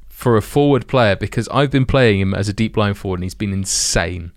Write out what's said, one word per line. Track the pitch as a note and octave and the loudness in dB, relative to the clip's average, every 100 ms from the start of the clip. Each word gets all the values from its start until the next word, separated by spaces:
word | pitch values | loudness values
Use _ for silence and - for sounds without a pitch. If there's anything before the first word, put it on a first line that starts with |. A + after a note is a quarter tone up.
| - | -20
For | - B2 A2 | -4 0 0
a | |
forward | - C#3+ C#3+ C3+ - | 2 2 4 2 2
player, | C3 A2 F#2+ | 2 2 2
because | G#2+ - A2 | -2 -4 -2
I've | C3 C#3 | -2 0
been | C3+ B2+ | 0 2
playing | C#3 A#2+ G2 | 4 4 4
him | F#2+ | 0
as | G2 G2+ | -2 -4
a | |
deep | G2+ A2 - | -2 -2 0
line | G#2 G2 | -2 -2
forward, | G2+ F#2 | -6 -6
and | F#2 | -6
he's | - | -6
been | G#2 | -4
insane. | G2 F#2 - - - E2+ F2 E2+ | -4 -4 -4 0 0 -2 -6 -12